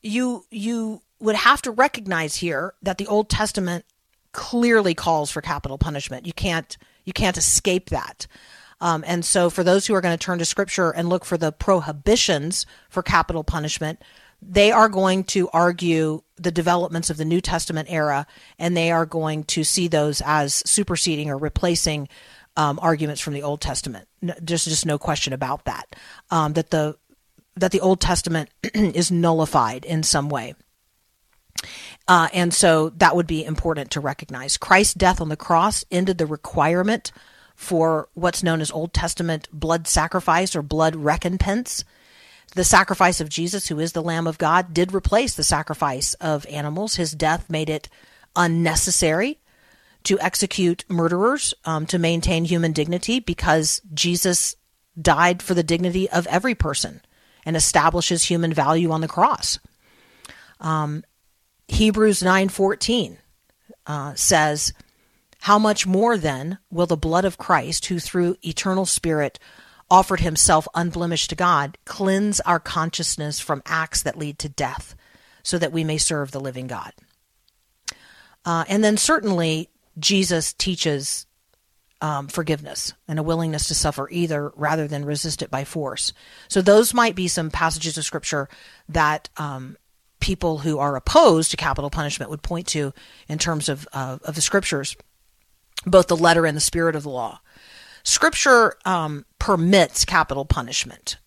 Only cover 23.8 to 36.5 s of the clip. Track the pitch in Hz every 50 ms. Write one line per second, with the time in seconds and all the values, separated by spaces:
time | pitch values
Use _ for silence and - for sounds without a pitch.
23.8 | - 147 120 98 - _ _ _ - 175 - - 170 156 170 165 - - 156 151
24.8 | - 160 151 143 - - 156 143 - 139 131 131 139 127 135 143 _ - - -
25.8 | - _ - - - - - - - _ - 165 156 151 151 165 160 _ - 160
26.8 | 151 151 151 _ _ _ _ _ _ _ _ _ _ _ _ 180 180 185 180 190
27.8 | 185 185 190 180 - - 180 170 - - 165 160 151 - _ _ - - - 214
28.8 | 214 185 - 170 175 - 185 170 170 170 165 160 160 151 - 147 120 113 120 131
29.8 | 147 - 170 160 156 - - 156 139 147 147 135 110 127 147 _ _ _ _ _
30.8 | _ _ _ _ _ _ _ _ _ _ _ _ _ _ _ - - - - -
31.8 | - - - - _ - 180 175 160 160 - 185 175 175 165 - - 180 160 160
32.8 | 156 160 - 165 190 170 143 175 175 156 170 156 156 151 156 - - 165 160 151
33.8 | 139 - - 151 143 143 139 - - - 135 123 131 139 - - - - 196 190
34.8 | 208 - - 175 190 185 185 - 170 156 151 156 - - 175 165 175 214 220 -
35.8 | - _ - 175 185 185 190 170 165 151 151 147 _ -